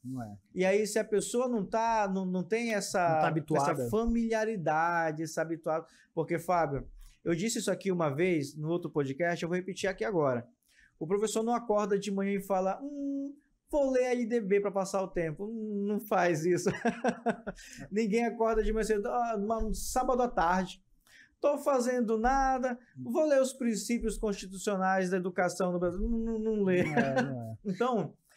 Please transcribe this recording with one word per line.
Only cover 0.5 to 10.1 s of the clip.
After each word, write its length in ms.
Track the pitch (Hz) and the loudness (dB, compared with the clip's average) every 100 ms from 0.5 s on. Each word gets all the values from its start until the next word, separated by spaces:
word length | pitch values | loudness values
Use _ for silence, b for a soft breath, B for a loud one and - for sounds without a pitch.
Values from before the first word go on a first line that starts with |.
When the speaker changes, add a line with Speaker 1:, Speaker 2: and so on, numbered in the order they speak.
Speaker 2:
E 120 | - | -2
aí, 200 | 185 202 | 2 2
se 140 | 214 220 | 2 0
a 60 | |
pessoa 420 | 214 208 190 240 247 | 0 0 0 0 0
não 180 | 240 | 0
tá, 460 | 185 226 226 226 202 | 0 0 2 2 0
não, 140 | 190 185 | 0 -2
não 160 | 185 | -2
tem 320 | 170 220 233 | -2 -2 0
essa, 240 | 208 190 202 | -2 0 2
Speaker 1:
Não 220 | 175 160 | 2 4
tá 80 | 165 | 2
habituada. 540 | 156 151 151 139 143 | 2 0 2 2 0
Speaker 2:
essa 60 | 120 | 0
familiaridade, 1300 | 202 233 233 226 220 220 220 160 156 170 170 165 156 | 0 2 2 0 0 0 -2 0 2 2 2 0 -2
essa 200 | 160 - | -4 -4
habituada. 440 | 160 160 165 160 165 b b | -4 -4 -2 -4 -4 b b
Porque, 280 | - 147 170 | -6 -2 -2
Fábio, 480 | 165 175 156 139 120 - b b | 0 2 2 -2 -8 -16 b b
eu 120 | 160 170 | -4 -2
disse 240 | 214 226 | 0 -2
isso 100 | 202 | -2
aqui 220 | 185 196 | -2 0
uma 160 | 180 160 | 0 0
vez 480 | 135 185 165 139 151 | 2 2 2 -2 -6
no 120 | 156 | -2
outro 220 | 170 165 | -2 -2
podcast, 500 | 151 139 135 170 170 | -2 -2 0 -2 -2
eu 80 | 170 | -2
vou 80 | 180 | -4
repetir 320 | 185 190 196 | -4 -4 -4
aqui 160 | 185 | -2
agora. 400 | 220 | -2